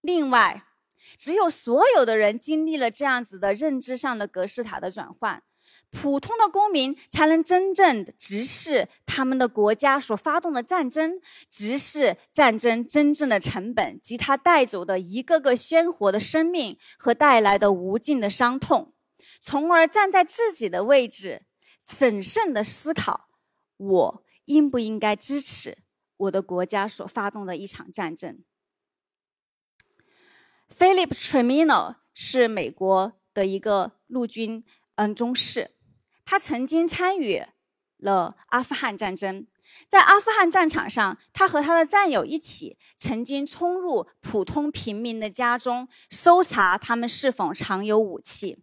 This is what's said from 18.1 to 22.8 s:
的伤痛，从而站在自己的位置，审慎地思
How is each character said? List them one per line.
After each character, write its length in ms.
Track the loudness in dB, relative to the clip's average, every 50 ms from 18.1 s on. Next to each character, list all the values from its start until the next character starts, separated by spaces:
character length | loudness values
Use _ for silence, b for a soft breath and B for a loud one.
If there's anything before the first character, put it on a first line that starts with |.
| -2 0
的 80 | 0
伤 300 | -2 0 0 0 0 0
痛， 360 | -2 0 0 0 0 0 _ _ _ _ _ _ b b b b b
从 320 | -12 -4 -4 -2 2 4
而 160 | 6 6 6
站 240 | 4 4 0 0 4
在 120 | 4 2 2
自 280 | 2 0 -2 -2 -2
己 160 | -2 -4 -6
的 180 | -4 -2 -2 2
位 220 | 4 4 4 4
置， 360 | 0 -8 -12 -12 -12 -12 -14 _ _ _ b b b b b b
审 360 | -12 -2 0 2 2 2 0 -6
慎 280 | -4 -2 0 0 0
地 120 | 0 -2 -4
思 320 | -4 -6 -6